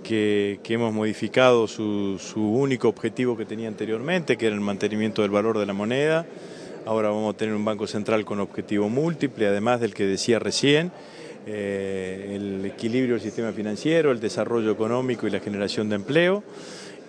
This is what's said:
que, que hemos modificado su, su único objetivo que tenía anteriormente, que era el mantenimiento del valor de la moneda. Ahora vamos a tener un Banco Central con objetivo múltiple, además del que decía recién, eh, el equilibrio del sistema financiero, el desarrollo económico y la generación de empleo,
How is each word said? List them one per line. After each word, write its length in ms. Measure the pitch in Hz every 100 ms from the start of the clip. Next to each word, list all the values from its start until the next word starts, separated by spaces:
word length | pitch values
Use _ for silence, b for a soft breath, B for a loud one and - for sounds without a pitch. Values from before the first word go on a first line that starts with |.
que, 560 | - 113 104 104 101 101
que 120 | -
hemos 200 | 117 117
modificado 760 | 107 107 101 110 - 127 120 107
su, 500 | - 107 104 101 95
su 220 | - -
único 480 | 107 117 139 127 117
objetivo 480 | 104 151 - 123 113
que 80 | 107
tenía 240 | 110 113
anteriormente, 680 | 104 107 110 139 180 143 117
que 120 | 113
era 80 | 104
el 40 |
mantenimiento 640 | 101 98 104 107 110 107
del 100 | 104
valor 260 | 101 110 110
de 80 | 101
la 60 |
moneda. 560 | 98 104 127 151 160 165 B B B B B -
Ahora 260 | 110 107
vamos 220 | 104 107
a 40 | 101
tener 180 | 110 107
un 80 |
Banco 240 | 104 107 104
Central 380 | 110 101 110 101
con 160 | 104
objetivo 480 | 98 - - 104 104
múltiple, 580 | 123 160 160 139 - 104
además 320 | 101 110 123
del 140 | 113
que 120 | - 98
decía 320 | 98 - 110
recién, 540 | 104 - 143 147 175 B B B B B 104
eh, 880 | 107 101 98 98 95 92 98 101 101
el 300 | 101 95 98
equilibrio 480 | - 117 123 127
del 100 | 117
sistema 300 | 104 101 117
financiero, 580 | 107 104 104 147 165 151
el 80 | 120
desarrollo 500 | 113 - 107 117 110
económico 560 | 104 110 120 131 120 110
y 40 |
la 80 | 98
generación 480 | - 101 98 - 107
de 80 | 104
empleo, 480 | 98 147 175 202 - B B B B B